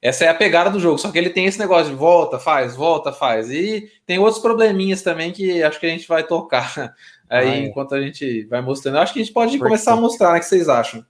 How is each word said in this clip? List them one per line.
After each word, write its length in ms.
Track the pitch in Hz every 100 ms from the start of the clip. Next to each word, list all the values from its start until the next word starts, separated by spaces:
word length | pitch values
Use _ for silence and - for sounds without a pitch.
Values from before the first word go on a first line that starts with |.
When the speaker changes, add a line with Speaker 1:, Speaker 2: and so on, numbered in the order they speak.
Speaker 1:
essa 240 | 123 - 165
é 20 |
a 60 |
pegada 340 | 165 - 170 180
do 100 | 196
jogo. 200 | 175 226
Só 120 | 214
que 60 | 165
ele 140 | 175
tem 160 | 185 185
esse 120 | 196
negócio 320 | 202 175 156
de 60 | 135
volta, 420 | 160 175 151 127
faz, 380 | - 147 123 123
volta, 380 | 160 156 151
faz. 360 | 131 135 113 113
E 400 | 143 196 214 214 _
tem 140 | - 180
outros 240 | 208 220
probleminhas 580 | 233 226 220 196 190 190
também 320 | 185 165 165
que 300 | 185 190 175
acho 180 | 156 151
que 60 | 165
a 20 |
gente 160 | 165 -
vai 160 | 165
tocar 720 | 160 165 160 127 120 - 123 _ -
<laughs> 160 | _ _
aí 180 | 120 131
Speaker 2:
Ah, 80 | 139
é. 20 |
Speaker 1:
enquanto 340 | 139 139 135
a 60 | 139
gente 420 | 139 143 139 113
vai 160 | 107 120
mostrando. 360 | 127 135 135 143
Eu 40 |
acho 140 | 151
que 60 | -
a 20 |
gente 100 | 214
pode 240 | - 233 277
Speaker 2:
Por 120 | 240
Speaker 1:
começar 240 | 220 233
a 20 |
Speaker 2:
quê? 60 | 233
Speaker 1:
mostrar, 300 | 233 - 185
né? 40 | 170
O 40 |
que 60 | 170
vocês 220 | 190 160
acham? 320 | 123 113 113 -